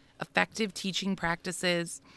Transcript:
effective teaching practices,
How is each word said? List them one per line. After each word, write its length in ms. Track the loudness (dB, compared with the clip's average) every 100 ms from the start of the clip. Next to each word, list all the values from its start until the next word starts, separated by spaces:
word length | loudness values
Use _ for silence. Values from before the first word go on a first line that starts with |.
| -20 -12
effective 540 | -2 0 0 0 -2
teaching 420 | -2 -2 -2 0 0
practices, 840 | 0 -2 -2 -2 2 2 0 -8 -16